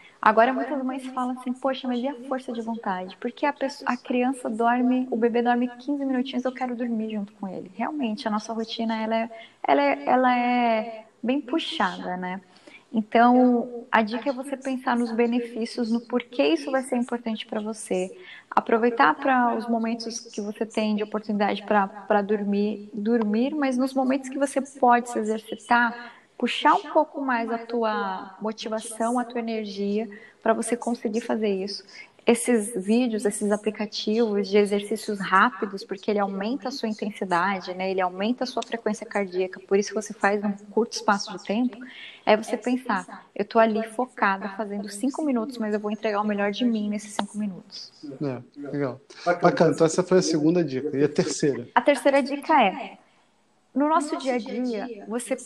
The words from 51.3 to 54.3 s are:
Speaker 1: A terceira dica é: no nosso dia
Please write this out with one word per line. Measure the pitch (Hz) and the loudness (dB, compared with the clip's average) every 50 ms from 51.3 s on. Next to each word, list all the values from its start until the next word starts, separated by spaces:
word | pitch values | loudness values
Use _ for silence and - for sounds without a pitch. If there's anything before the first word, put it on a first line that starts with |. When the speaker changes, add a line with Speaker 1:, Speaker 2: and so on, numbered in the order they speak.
| 139 - - 147 131 117 - - - | -2 0 0 0 0 0 -4 -2 0
Speaker 1:
A | - | 2
terceira | - - 285 285 - 285 269 277 269 | 4 4 2 4 4 4 4 4 2
dica | 285 262 285 - - 320 294 233 | 0 -4 -4 0 2 4 4 4
é: | 190 180 - - - - - _ _ _ _ _ _ _ _ _ _ _ _ _ _ - | 4 0 -2 -8 -14 -16 -20 _ _ _ _ _ _ _ _ _ _ _ _ _ _ -2
no | 254 285 302 | 0 0 2
nosso | 320 339 294 302 339 - | 2 0 0 -2 -4 -4
dia | 269 262 | -2 -2